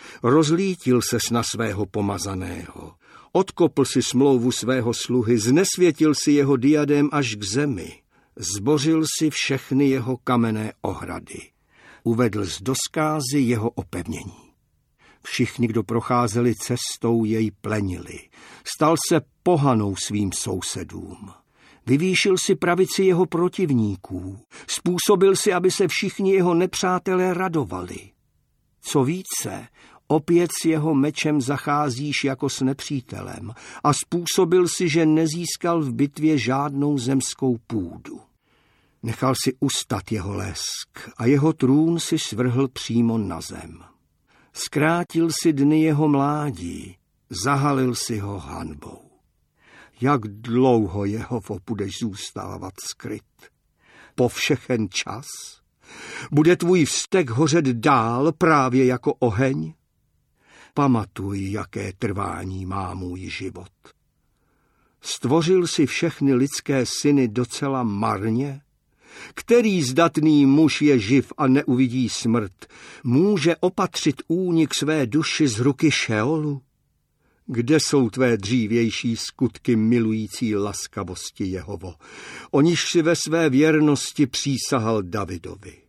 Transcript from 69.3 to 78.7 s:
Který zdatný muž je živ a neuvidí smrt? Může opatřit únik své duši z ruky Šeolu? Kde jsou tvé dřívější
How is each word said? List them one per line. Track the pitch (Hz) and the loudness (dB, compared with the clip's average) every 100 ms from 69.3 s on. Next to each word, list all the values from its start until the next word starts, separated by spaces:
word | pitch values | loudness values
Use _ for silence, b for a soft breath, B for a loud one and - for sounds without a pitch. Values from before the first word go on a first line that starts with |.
Který | - - 240 220 185 | -14 2 4 4 2
zdatný | 127 131 165 160 156 147 135 | 2 2 2 4 4 6 8
muž | 147 156 - | 8 6 4
je | 147 127 | 4 4
živ | 98 135 - - | 4 2 2 0
a | 135 | 2
neuvidí | 139 - 123 131 127 117 | 4 2 2 2 0 -2
smrt? | - 113 117 98 - - B B B | -2 0 0 -2 -10 -20 B B B
Může | 120 131 202 196 160 160 | 0 4 4 4 2 2
opatřit | 180 214 185 - 156 - - | 0 0 -2 -2 -2 -4 -4
únik | 170 185 165 156 | -2 2 2 2
své | - 147 156 120 | 0 0 0 0
duši | 151 156 - 143 | 0 0 0 0
z | 107 | 2
ruky | 131 127 156 | 0 2 0
Šeolu? | - - 107 123 160 151 139 - _ _ _ _ _ _ _ - | 0 0 0 0 -2 -4 -6 -12 _ _ _ _ _ _ _ -6
Kde | 117 120 156 | -4 2 2
jsou | - 143 117 | 4 2 2
tvé | 127 127 110 | 2 2 2
dřívější | 98 127 104 | 0 0 2